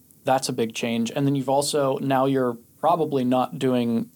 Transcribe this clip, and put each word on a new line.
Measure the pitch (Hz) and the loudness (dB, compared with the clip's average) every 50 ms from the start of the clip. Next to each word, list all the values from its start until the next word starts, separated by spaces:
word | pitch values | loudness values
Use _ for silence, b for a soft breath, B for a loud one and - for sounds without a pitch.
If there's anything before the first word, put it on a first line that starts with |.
| _ - - _ - | _ -20 -20 _ -2
that's | 135 131 131 - - | 0 0 0 0 -2
a | 131 | -2
big | 127 117 110 113 | -2 -2 -4 -4
change. | - - 117 117 117 117 113 - | -4 -4 -4 -2 -2 -2 -2 -2
And | 147 139 | 0 0
then | 139 143 | 0 0
you've | 139 127 131 | 0 0 0
also, | 135 139 143 143 - 151 139 135 135 - | 0 0 0 0 0 0 0 0 0 -2
now | - 135 135 131 131 | -2 0 0 2 2
you're | 139 139 135 127 123 117 117 - - _ _ | 2 2 2 0 0 -2 -4 -10 -20 _ _
probably | - 156 170 165 156 143 139 135 123 | 0 2 2 2 0 0 0 0 0
not | 123 127 127 123 - - 143 | 2 2 2 0 -2 -4 -2
doing | 135 131 127 123 120 117 117 113 110 - - | -2 0 0 2 0 0 0 -2 -2 -4 -8